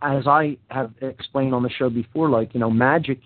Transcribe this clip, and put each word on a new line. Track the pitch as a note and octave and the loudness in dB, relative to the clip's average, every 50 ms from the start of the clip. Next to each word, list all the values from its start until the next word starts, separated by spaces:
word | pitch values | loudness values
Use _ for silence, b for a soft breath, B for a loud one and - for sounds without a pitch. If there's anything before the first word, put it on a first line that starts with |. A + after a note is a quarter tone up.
| C#3 | -4
I, | C#3+ C#3 | -2 -2
as | C#3 A#2 | -2 2
I | C#3 C#3+ D#3 D#3 D3+ C#3+ - _ _ | 4 4 4 4 0 -4 -8 _ _
have | - C3+ C3 A2+ A#2 _ C3 | -6 -6 -6 -6 -8 _ -10
explained | C3 B2 - - - - C#3 C3+ C3 B2+ | -10 -10 -12 -16 -6 -4 -2 0 0 0
on | B2 B2 | 0 -2
the | B2 | -4
show | - - C3+ B2+ | -2 -2 -2 -2
before, | A#2 A#2+ A2+ - _ D#3 D#3+ D3+ | -2 -2 -6 -4 _ 0 0 2
like, | B2+ A2+ A2+ G#2+ - | 2 2 0 -2 -2
you | B2 | -2
know, | A#2 A2+ | 0 2
magic | A2+ A2+ B2 C3 D3 E3+ D#3 C#3 C3+ B2 - | 2 4 4 4 4 2 0 -2 -6 -6 -6